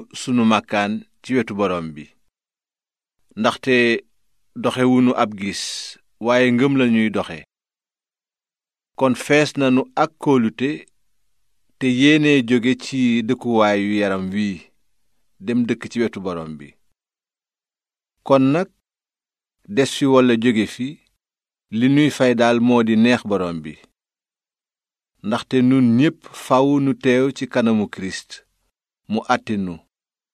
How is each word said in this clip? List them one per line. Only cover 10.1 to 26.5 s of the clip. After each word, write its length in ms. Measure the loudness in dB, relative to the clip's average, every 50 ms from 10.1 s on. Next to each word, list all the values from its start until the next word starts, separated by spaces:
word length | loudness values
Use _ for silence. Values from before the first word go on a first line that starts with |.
| -4 _
kóolute 540 | 0 0 2 2 2 0 -2 -4 -6 -6 -6 -8 -12 _ _ _ _ _ _ _ _ _ _ _ _ _ _ _ _ _ _ -6
te 60 | -2 -2
yéene 440 | 0 2 4 4 4 4 4 2 2 2 2 2
jóge 260 | 0 0 2 0 -2
ci 240 | -2 -4 -8 -4 -2 0 0 0 0 0
dëkkuwaayu 640 | -2 -4 -4 -4 -2 2 2 2 2 2 0 0 -2 -2 -2
yaram 300 | -2 -2 -2 -4 -6 -6
wi, 180 | -4 -4 -4 -4 -6 -8 -14 _ _ _ _ _ _ _ _ _ _ _ _ _ _ -14
dem 180 | -8 -4 -2 -2 -2
dëkk 180 | -2 -4 -6 -8 -8
ci 80 | -6 -4
wetu 200 | -4 -4 -6 -8
Borom 360 | -10 -8 -8 -8 -10 -12 -14 -16
bi. 100 | -18 -20 _ _ _ _ _ _ _ _ _ _ _ _ _ _ _ _ _ _ _ _ _ _ _ _ _ _ _ _ _ _ -2
Kon 180 | 2 2 4 4 2
nag, 160 | 0 0 -2 -6 _ _ _ _ _ _ _ _ _ _ _ _ _ _ _ _ _ _ _ -6
des 160 | -2 -2 -2
fi 200 | -2 -2 -2 0
walla 300 | 4 4 6 6 4 4 2
jóge 260 | 2 0 0 0 -2
fi, 220 | -4 -6 -10 -12 -12 -12 -14 _ _ _ _ _ _ _ _ _ _ _ _ _ _
li 160 | -4 -2 0 2
nuy 200 | 4 4 2 2
fay 240 | 2 0 0 2 2
daal 240 | 2 2 2 2 2
moo 220 | 2 4 4 4 4
di 120 | 2 2
neex 260 | 4 4 4 2 2 0 -2
Borom 320 | -4 -2 -2 -4 -8 -10
bi. 120 | -12 -14 -16 -18 _ _ _ _ _ _ _ _ _ _ _ _ _ _ _ _ _ _ _ _ _ _ _ _ _ _ _ _ -8
Ndaxte 340 | -6 -6 -6 -4 -2 0 2
nun 360 | 2 4 4 4 4 4 4 4
ñépp 220 | 2 2 0 -4 -10 -20
faw 480 | -20 -14 -4 0